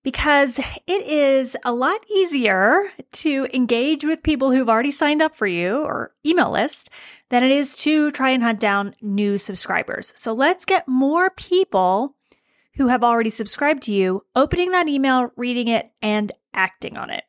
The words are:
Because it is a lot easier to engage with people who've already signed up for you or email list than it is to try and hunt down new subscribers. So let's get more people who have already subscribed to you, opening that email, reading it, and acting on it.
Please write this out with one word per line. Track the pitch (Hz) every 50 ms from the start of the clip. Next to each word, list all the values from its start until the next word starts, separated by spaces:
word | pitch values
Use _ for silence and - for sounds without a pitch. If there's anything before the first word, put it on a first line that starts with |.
Because | _ 269 - - - 302 294 285 277 269 240 - 254 - - - _
it | - 359 415 -
is | - 302 294 285 269 269 269 262 247 - - -
a | 254 240
lot | 240 254 302 381 453 - _
easier | 415 381 381 339 302 269 240 208 190 185 190 220 285 381 403 381 - - - _
to | - - - 311 285 269 269 - -
engage | 254 247 226 240 233 247 294 320 285 302
with | 302 320 320 -
people | 311 311 247 269 269
who've | 254 262 262 226
already | 220 220 247 277
signed | 285 - 320 294 302 302
up | 311 311 _
for | - 214
you | 196 175 170 175 180 214 285 311
or | - - - - - _ _ _
email | 294 349 359 240 -
list | - - 226 302 - - - - - - - - - - _ _
than | 247 240 254
it | 262
is | 269 285 285 277 -
to | - - 302 311 302 302 294
try | 294 269 262 262
and | 262 254 233
hunt | 233 226 202
down | 226 208 196 202 202 202 - _
new | - 208 196 202 208 202 202
subscribers. | 196 - - 190 185 - - 185 170 - - - - 196 - -
So | - - 233
let's | 220 226 269 320 370 359 -
get | - 381 359 -
more | - 254 254 269 277 302 339 359 381
people | 370 - - - 349 370 381 _ - 190 185 180 185 202 254 285 _ _ _ _ _ _ _ _ _ _ _ _ _
who | - 277
have | 240 254 247 240
already | 240 233 233 226 220
subscribed | 214 - 220 208 - - 285 294 311 277 -
to | 220
you, | 208 196 190 185 185 196 _ _ _
opening | 254 277 - - 339 359 359
that | 370 359 349
email, | 311 285 277 269 269 254 254 247 - _
reading | - 240 247 247 247 240
it, | 233 233 208 - _ _ _
and | - 214 208 214 208 202 - _ _ _ -
acting | 190 190 185 _ _ - - -
on | - - -
it. | - - -